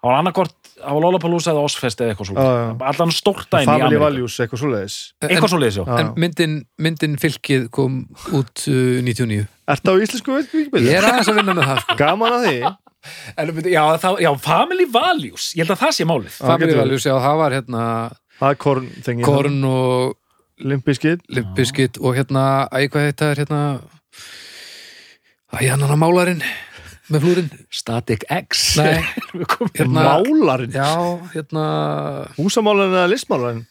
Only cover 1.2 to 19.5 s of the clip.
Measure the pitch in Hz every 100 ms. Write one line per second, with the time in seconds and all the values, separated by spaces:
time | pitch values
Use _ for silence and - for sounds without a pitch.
1.2 | 165 170 165 151 143 - 127 110 117 104
2.2 | 95 98 135 123 117 113 131 143 170 156
3.2 | - 196 - 180 143 151 127 147 151 139
4.2 | 123 - 120 110 143 113 95 - - _
5.2 | - 156 208 175 123 98 90 117 156 -
6.2 | 175 160 165 156 - - 160 165 156 143
7.2 | 160 139 - 135 127 - 131 131 - -
8.2 | - 147 131 - - 135 127 123 123 107
9.2 | 120 104 104 _ - 147 - 185 214 247
10.2 | 247 262 294 311 294 208 120 170 208 247
11.2 | 220 214 196 180 - - - 359 143 190
12.2 | 226 240 233 127 120 196 _ _ - -
13.2 | - - 156 165 165 175 151 160 185 180
14.2 | 160 143 151 165 294 370 359 233 330 339
15.2 | 131 - - 165 160 196 285 - 165 156
16.2 | 101 - 131 165 165 151 131 135 139 135
17.2 | 127 156 156 135 120 120 117 113 113 -
18.2 | _ _ 135 143 147 131 127 - 127 120
19.2 | 120 143 143